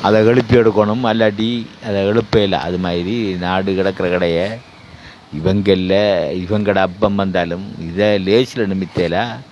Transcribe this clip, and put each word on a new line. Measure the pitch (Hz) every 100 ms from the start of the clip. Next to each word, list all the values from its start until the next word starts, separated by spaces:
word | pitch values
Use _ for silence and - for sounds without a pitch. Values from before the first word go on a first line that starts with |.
அதை | 98 110 110
எழுப்பி | 123 120 123
எடுக்கணும், | 113 101 104 113 123
அல்லாட்டி | 110 110 101 113 120 110 - 117
அதை | 101 98
எழுப்ப | 110 107 113
இல்லை. | 101 82
அது | 78 90
மாதிரி | 90 87 87 117 107 92 90
நாடு | 92 95 92
கிடக்கிற | 95 95 92
கடையை | 90 87 82 95 117 - - - - - - - 76
இவங்கள்ல, | 85 101 98 95 92 95 104 92 78 87
இவங்கட | 90 104 104 98 95
அப்பம் | 90 107 101
வந்தாலும் | 98 90 87 87 101 - 82
இதை | 87 104 104
லேசில் | 95 110 127 127 104
நிமித்தல | 95 90 - 87 85 117 113 131